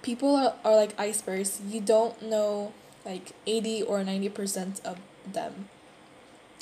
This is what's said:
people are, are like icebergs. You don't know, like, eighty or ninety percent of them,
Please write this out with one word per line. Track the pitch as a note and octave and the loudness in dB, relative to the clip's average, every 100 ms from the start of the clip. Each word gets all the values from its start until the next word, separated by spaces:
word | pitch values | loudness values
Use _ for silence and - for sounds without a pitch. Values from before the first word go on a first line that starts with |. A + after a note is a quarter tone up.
people | - A#3+ C#4 | -6 0 4
are, | C#4+ B3+ - | 4 4 2
are | G#3+ | 4
like | A3 G#3 G#3 | 6 6 0
icebergs. | G#3 G#3+ - F#3+ G3 - G3+ | -2 -2 -4 -2 -2 -4 -6
You | A3 | -6
don't | G3+ A3 A3+ - | 4 4 4 -2
know, | A3 G#3+ G#3 G#3 G#3 - - - | -4 0 0 0 -6 -10 -20 -18
like, | G#3 F#3 - - - | -10 -10 -12 -12 -2
eighty | A3+ A3 A3 | 0 0 -2
or | - G3+ | -2 -2
ninety | F#3+ F#3+ G3 | 0 -2 -2
percent | G3+ G3 G3 F#3 G3 | -4 -4 -4 -6 -8
of | - F3+ - - - | -10 -12 -16 -18 -10
them, | F#3+ D#3+ F#3 G3 - - - - - - - - - | -6 -6 -10 -16 -18 -20 -20 -20 -20 -20 -20 -20 -20